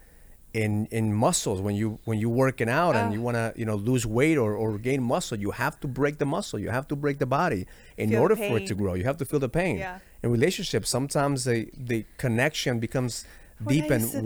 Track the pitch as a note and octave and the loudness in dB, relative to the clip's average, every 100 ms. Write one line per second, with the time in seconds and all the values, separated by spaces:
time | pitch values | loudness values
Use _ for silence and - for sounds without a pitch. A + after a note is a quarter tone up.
0 | - - - - - A2+ G#2+ G#2 A2 A2+ | -20 -20 -20 -20 -6 0 2 0 0 0
1 | A2 G#2+ C#3 E3+ C3+ F#2+ G#2 G#2 A2 A2 | 0 2 2 2 0 -2 0 0 -2 -4
2 | - A2 A2+ A#2+ C3 B2 A2+ C3+ F3 A#2+ | -4 0 2 2 2 2 0 2 4 4
3 | G#2 G#2 A#2+ A#2 A2+ - A2 G#2 G#2+ B2+ | 2 0 -2 -2 -2 -2 -2 0 0 0
4 | A2+ A2+ D#3 D3+ G#2+ G#2 A2 G#2 B2 C#3 | 2 2 4 4 2 0 -2 -2 -2 0
5 | A#2+ E3 - A2+ G2+ G2+ C3 - C#3+ B2+ | 0 -2 -2 -4 -4 -2 -4 -4 -6 0
6 | D3 D3 C#3 E3+ G3+ A2+ F2+ B2 C#3 C#3+ | 0 0 -2 -2 -4 -6 -2 -4 -4 -2
7 | D3 C#3+ C3 C#3 F3 G#2 F2+ - - - | -2 -2 0 2 0 -2 -6 -14 -14 -4
8 | G#2+ A2 D#3+ A3 G#3 A2+ G2 G2+ G2 F2+ | 2 4 4 4 2 0 -2 -2 0 0
9 | F2 D#3 B2+ C#3+ C3 D#3 F3+ C#3 F#3+ F#3 | -2 -2 -2 -2 0 0 0 -2 -6 -12
10 | - - A#2 A#2+ D#3+ F#3+ F3+ A2+ - B2 | -18 -6 0 4 4 2 -2 -2 0 -2
11 | C#3 D#3 C#3+ C#3 B2 A#2 - - B2 A2+ | 0 0 0 0 0 0 -2 -8 -4 -4
12 | - - C3 A2+ C#3+ - C#3+ A#2 A2+ C3+ | -4 -4 0 2 0 0 -2 -2 -2 -2
13 | B2 - - - - - G#2+ C#3+ - B2+ | -2 -4 -12 -20 -20 -6 0 2 2 0
14 | A#2 - | 0 -2